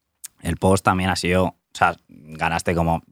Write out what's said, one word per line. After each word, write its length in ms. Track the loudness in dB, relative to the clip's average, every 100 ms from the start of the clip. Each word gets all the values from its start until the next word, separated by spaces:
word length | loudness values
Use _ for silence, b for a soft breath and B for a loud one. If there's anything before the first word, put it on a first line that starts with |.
| _ _ -20 -10
el 140 | -8 0
post 280 | 2 2 2
también 240 | 0 0
ha 60 | -2
sido... 260 | 0 0 0
o 100 | -4 _
sea, 240 | 0 0 0 _
ganaste 680 | -20 -20 -6 -4 -2 -2
como 280 | 0 0 -2 -6